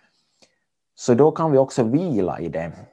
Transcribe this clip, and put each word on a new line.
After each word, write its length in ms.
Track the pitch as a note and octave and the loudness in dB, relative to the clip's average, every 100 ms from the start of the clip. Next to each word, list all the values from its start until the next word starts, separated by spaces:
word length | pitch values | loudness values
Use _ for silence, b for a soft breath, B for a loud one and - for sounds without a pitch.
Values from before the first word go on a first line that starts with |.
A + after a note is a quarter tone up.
| _ _ _ _ _ _ _ _ _ | _ _ _ _ _ _ _ _ _
så 200 | - - | -8 0
då 160 | A#2+ D3+ | 4 4
kan 220 | D#3 D#3+ | 2 0
vi 60 | C3+ | 2
också 240 | C3+ - | 2 0
vila 580 | A2+ C#3 F#3 A2 F2+ C2+ | 0 0 -2 -2 -2 -4
i 80 | E2 | -6
det. 240 | D#2 E2+ - - | -6 -8 -12 -20